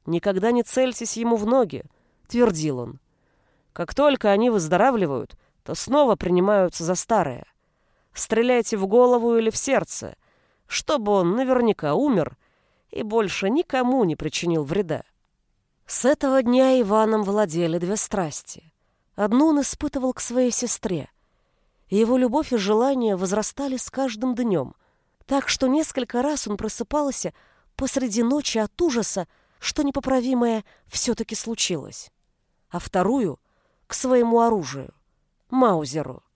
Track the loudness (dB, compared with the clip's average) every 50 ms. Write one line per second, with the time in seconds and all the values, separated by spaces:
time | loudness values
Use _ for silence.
0 | -8 -4 -4 -2 0 0 -2 0 0 2 2 2 0 0 0 0 0 0 -2 -4
1 | -6 -6 -6 -4 0 0 0 0 2 2 2 2 2 0 -2 -12 -12 -14 _ _
2 | _ _ _ _ _ -6 2 2 4 4 2 0 -2 -4 -4 -4 -8 -10 -12 -18
3 | _ _ _ _ _ _ _ _ _ _ _ _ _ _ -8 -8 -8 -6 0 2
4 | 4 4 4 4 4 2 4 4 4 4 2 2 0 2 2 4 4 4 4 2
5 | 0 0 -2 -4 -6 -8 -14 -20 _ _ _ _ _ -10 -6 -6 -2 2 4 4
6 | 4 4 4 0 0 0 2 2 2 4 4 4 2 2 0 -4 -4 -4 -2 -4
7 | -2 0 0 0 0 0 -4 -10 -16 _ _ _ _ _ _ _ _ _ _ _
8 | _ _ -10 -8 -4 -2 0 0 2 2 2 2 0 0 -2 -2 -2 2 6 6
9 | 6 6 4 2 2 2 2 2 2 0 -2 -2 -2 0 0 0 0 -2 -8 -10
10 | -10 -12 -16 _ _ _ _ _ _ _ _ _ _ -8 -8 -8 -4 -2 -2 -2
11 | 0 2 2 2 4 2 2 0 2 2 2 2 4 2 0 0 0 -2 0 0
12 | 2 2 2 0 0 -2 -6 _ _ _ _ _ _ _ _ _ _ _ -10 -8
13 | -8 -2 0 0 0 0 -2 -4 -2 0 0 0 -2 -2 -2 0 0 2 2 2
14 | 2 0 0 -2 -6 -6 -6 -4 -2 0 0 0 -2 -2 -2 -4 -2 -2 -4 -8
15 | -8 _ _ _ _ _ _ _ _ _ _ _ _ _ _ _ _ -4 -2 0
16 | 2 2 2 2 2 2 2 2 2 4 4 4 6 6 4 2 2 2 2 2
17 | 2 2 2 0 0 0 0 0 0 0 0 -2 -2 0 -2 -2 -2 -2 -2 -4
18 | -4 -4 -2 -4 -4 -4 -6 -10 -12 -14 -16 -18 _ _ _ _ _ _ _ _
19 | _ _ -6 -4 -2 2 4 4 4 4 4 2 0 -2 -4 -4 -6 -6 -4 -2
20 | -4 -4 -4 -2 -6 -2 0 0 0 0 0 -2 -4 -4 -6 -6 -4 -6 -6 -6
21 | -8 -10 _ _ _ _ _ _ _ _ _ _ _ _ _ _ _ -2 0 0
22 | 2 2 2 2 2 2 0 -2 -2 0 -2 -2 0 2 2 2 2 2 0 0
23 | 0 0 -2 -2 -2 -2 -2 -2 -2 -4 -6 -6 -6 -6 -6 -6 -6 -8 -4 -4
24 | -4 -4 -4 -4 -4 -4 -2 -2 -2 0 0 -2 -2 -6 -12 _ _ _ _ _
25 | _ _ _ _ _ -4 -4 -2 -2 -4 -4 -2 0 0 2 2 0 0 -2 -4
26 | -6 -4 -4 -2 -2 -2 -2 -4 -4 -6 -6 -6 -6 -6 -6 -6 -6 -4 -2 -2
27 | -2 -2 -4 -4 -8 -8 -10 _ _ _ _ _ _ _ -10 -6 -2 0 0 0
28 | 0 -2 0 0 0 2 0 0 -2 -2 -2 -2 -2 -2 _ -2 0 0 0 0
29 | -2 -2 -4 -4 -6 _ _ _ _ _ _ _ -8 -6 -4 -2 -2 -2 -2 -2
30 | -2 0 0 0 2 2 0 2 2 2 0 -2 -4 _ _ _ _ -8 -4 -2
31 | -2 -2 -2 -4 -4 -6 -6 -6 -6 -6 -4 -4 -2 -2 -2 -6 -8 -12 -16 -16
32 | -18 -20 _ _ _ _ _ _ _ _ _ _ _ _ -10 -10 -8 -2 0 0
33 | 2 2 2 0 0 -2 -4 -6 _ _ _ _ _ _ _ _ _ -6 -4 -2
34 | 0 4 4 4 4 4 4 4 4 4 2 0 -2 -4 -8 -12 -12 -14 -18 _
35 | _ _ _ _ _ _ _ _ _ -4 0 2 4 4 4 2 -2 -4 -6 -6
36 | -6 -8 -10 -16 _ _ _